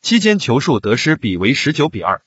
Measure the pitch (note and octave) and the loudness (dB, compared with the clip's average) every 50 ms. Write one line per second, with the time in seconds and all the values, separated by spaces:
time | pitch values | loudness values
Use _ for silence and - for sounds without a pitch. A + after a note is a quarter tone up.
0 | - - A3 A#3 F#3 G#3+ G#3+ G3 - - B2 C3+ - - C#3 G#2 - G#2+ A2 B2 | -2 2 0 2 4 2 0 0 0 0 0 0 2 0 -2 0 0 0 0 0
1 | - D#3 D#3 D#3 - A2 F#2 E2+ F#2 G#2 C#3 - - C#3 D#3 D#3 C#3+ D#3 - G#2+ | 2 0 0 0 0 -4 -2 0 0 0 0 0 -2 -2 0 0 -2 -2 -2 -4
2 | E2 F2 F#2+ - _ | -2 -2 -2 -4 _